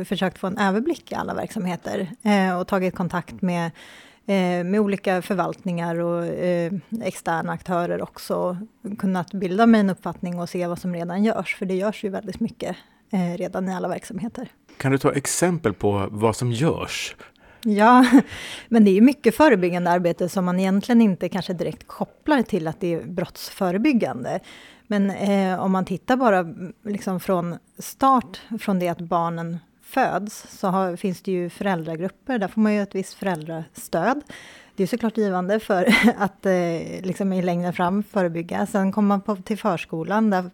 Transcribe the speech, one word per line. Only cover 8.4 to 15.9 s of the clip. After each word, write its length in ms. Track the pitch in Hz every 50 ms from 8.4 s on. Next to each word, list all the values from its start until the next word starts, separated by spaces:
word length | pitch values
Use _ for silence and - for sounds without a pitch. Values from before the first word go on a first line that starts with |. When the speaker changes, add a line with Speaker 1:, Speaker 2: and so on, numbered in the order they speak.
| 175 180 180 175 214 220 _ _ - 202 202 -
Speaker 1:
Kunnat 320 | - 190 185 180 175 - -
bilda 320 | 190 196 175 180 202 233
mig 140 | 233 226 214
en 80 | 202 196
uppfattning 500 | 180 - - 180 165 - - 180 175 175
och 100 | 175 170
se 180 | - 180 175 170
vad 120 | 175 -
som 140 | - 180 175
redan 300 | 170 170 175 175 196 208
görs, 320 | 226 - - 190 - -
för 100 | - 196
det 100 | 180 190
görs 280 | 185 190 214 202 - -
ju 60 | 196
väldigt 300 | 190 190 - 190 - -
mycket, 360 | 233 - - - - 170 180 - - _ _ _ _ -
eh, 260 | - 185 180 175 175 -
redan 320 | 180 180 185 185 190 190
i 40 | 185
alla 120 | 180 180 180
verksamheter. 600 | 170 - - - - - 185 233 - - 254 - - _ _ _ - -
Speaker 2:
Kan 140 | - 135
du 60 | 135 135
ta 140 | - 147 -
exempel 600 | 143 - - - - 170 180 175 160 - 107 95
på 340 | - - 104